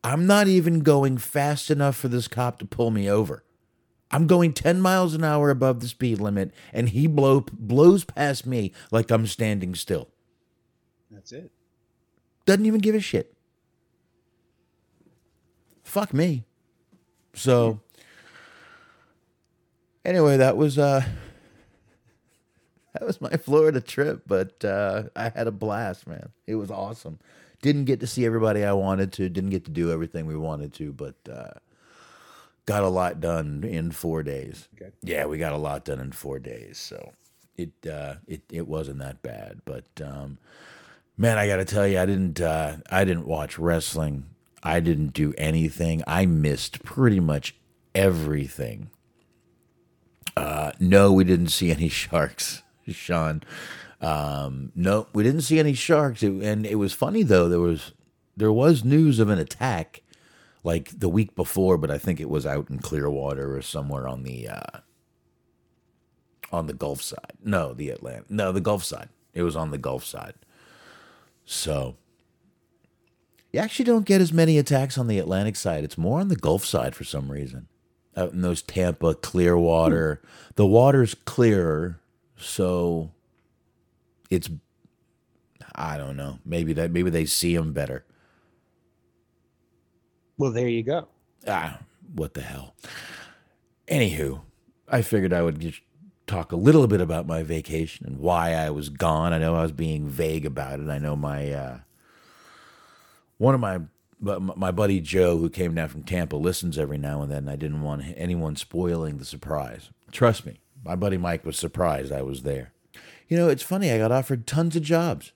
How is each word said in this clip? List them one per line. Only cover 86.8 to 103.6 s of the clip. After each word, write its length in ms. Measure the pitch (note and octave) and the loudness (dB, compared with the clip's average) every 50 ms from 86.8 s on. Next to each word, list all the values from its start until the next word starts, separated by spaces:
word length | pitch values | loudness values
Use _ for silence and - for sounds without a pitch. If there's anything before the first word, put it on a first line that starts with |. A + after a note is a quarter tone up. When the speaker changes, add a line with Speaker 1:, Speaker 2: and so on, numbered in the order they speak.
| E2 E2+ | -2 0
Speaker 1:
maybe 200 | E2+ F2 F2+ F2+ | 0 0 0 2
they 160 | E2 E2 D#2+ | 2 0 0
see 280 | D2+ - - - F2 E2+ | 0 -2 -2 0 0 0
'em 160 | E2+ D#2+ D#2 D2 | 0 0 -2 -2
better. 300 | C#2+ C#2+ B1 B1+ C2+ _ _ _ _ _ _ _ _ _ _ _ _ _ _ _ _ _ _ _ _ _ _ _ _ _ _ _ _ _ _ _ _ _ _ _ _ _ _ _ _ _ _ _ _ _ _ _ | -4 -6 -6 -8 -12 _ _ _ _ _ _ _ _ _ _ _ _ _ _ _ _ _ _ _ _ _ _ _ _ _ _ _ _ _ _ _ _ _ _ _ _ _ _ _ _ _ _ _ _ _ _ _
Speaker 2:
Well, 160 | - C#3 C3+ A2+ | -2 -2 -2 0
there 160 | A#2 B2 A#2+ | 0 -2 0
you 140 | A#2 A2+ A2+ | -2 -2 -2
go. 260 | A#2 D3 E3+ D#3 _ _ _ _ _ _ _ - | -2 -4 -4 -6 _ _ _ _ _ _ _ -6
Speaker 1:
Ah, 340 | - - F2+ D#2+ - - - - _ _ _ - - E3 | -4 -4 -4 -4 -6 -10 -12 -20 _ _ _ -20 -14 -8
what 200 | E2+ D#2 C#2+ _ | -8 -8 -6 _
the 60 | D2 | -12
hell. 340 | C2 C2 C2+ C2+ C2 C2 _ _ - - - - - - - - - - - _ _ _ _ _ _ _ _ _ _ - | -12 -12 -12 -14 -16 -16 _ _ -20 -18 -18 -16 -16 -16 -18 -18 -20 -20 -20 _ _ _ _ _ _ _ _ _ _ -2
Anywho, 520 | - D3 A#2+ G2 D#2+ D2+ D2+ C2+ C2+ D2 - - _ _ _ _ _ _ _ - | 0 2 2 2 0 -2 -4 -4 -4 -8 -12 -20 _ _ _ _ _ _ _ -2
I 140 | - B2 A2 | 0 0 0
figured 300 | - - G#2+ F#2 F#2 F2 | 2 0 2 2 2 2
I 100 | F2 E2+ | 2 2
would 180 | E2+ D#2 D2+ | 0 -2 -4
just 200 | D#2+ E2 D2+ - _ _ _ _ E3+ - _ _ _ | -6 -8 -10 -12 _ _ _ _ -20 -20 _ _ _
talk 260 | - G#2 F#2 D#2 - - | -6 -6 -6 -4 -4 -4
a 40 | |
little 300 | E2+ G2 B2+ D#3 D#3+ C3 | 4 6 8 8 8 8
bit 140 | A2+ G#2 G2 | 6 4 2
about 260 | F2+ D#2+ E2 E2 F2 | 2 0 -2 -4 -4
my 160 | E2 E2 D#2+ D#2+ | -4 -4 -6 -4
vacation 640 | D2+ E2 D#2+ D2+ - D#2 D#2+ E2 D#2 - - C#2 | -4 -4 -6 -6 -4 -4 -4 -4 -4 -8 -14 -12
and 120 | C2 C2+ C2+ | -12 -10 -4
why 360 | C#2+ F2 F2 E2+ E2+ E2+ E2 | 0 2 2 2 2 0 0
I 160 | D#2+ D#2+ D#2 | -2 -2 -2
was 180 | D2+ D2 D2 C#2+ | -4 -6 -8 -10
gone. 440 | C#2+ C#2+ - E2 D#2 D#2 E2 E2+ E2 | -6 0 0 2 2 2 2 0 0
I 60 | D#2+ | 0
know 160 | D#2+ E2 E2 | 0 0 2
I 80 | E2 E2 | 0 0
was 100 | E2 D2+ | -2 -2
being 360 | E2 E2 D#2+ D#2 D2+ D2+ D2 | -4 -4 -2 -2 -4 -4 -6
vague 380 | C#2 C2 E2 D#2+ D#2 D#2+ D2 | -4 -4 -2 -2 -2 -4 -4
about 340 | D2 C2 C#2+ C#2+ C2+ C#2 C#2 | -6 -6 -8 -8 -8 -8 -10
it. 80 | D2 D2+ | -8 -8
I 100 | D2 C#2+ | -6 -6
know 180 | D2 D2 D2 | -4 -4 -4
my, 360 | D2 D2 D2 C#2+ C#2+ C#2+ C#2+ C#2+ | -4 -4 -6 -6 -6 -6 -6 -6
uh, 260 | C#2 C2+ C2 B1+ B1+ C2 _ _ _ _ _ _ _ _ _ _ _ - - - - - - - _ _ _ _ _ _ _ _ _ _ _ _ _ | -6 -8 -10 -12 -16 -20 _ _ _ _ _ _ _ _ _ _ _ -20 -20 -20 -20 -20 -20 -20 _ _ _ _ _ _ _ _ _ _ _ _ _
one 160 | G#2 B2+ C3+ | 2 2 4
of 60 | C3 | 2